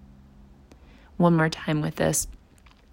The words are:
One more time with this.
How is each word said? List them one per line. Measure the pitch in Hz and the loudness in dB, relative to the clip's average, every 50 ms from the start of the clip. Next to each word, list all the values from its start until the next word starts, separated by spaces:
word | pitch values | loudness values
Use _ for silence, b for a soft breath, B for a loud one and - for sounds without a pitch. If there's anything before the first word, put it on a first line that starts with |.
| - - - - - - - - - - - - - b b b b b b b b b b | -20 -20 -20 -20 -20 -20 -20 -20 -20 -20 -20 -20 -20 b b b b b b b b b b
One | - 175 175 170 | 2 2 4 4
more | 160 156 160 | 4 2 0
time | - - - - 156 151 | -2 -4 -4 -4 -2 -2
with | 151 160 156 | -4 -4 -4
this. | - 165 160 156 - - - - - - _ - - - - - _ _ _ | -2 -2 0 0 -2 -4 -6 -12 -20 -20 _ -20 -20 -20 -20 -20 _ _ _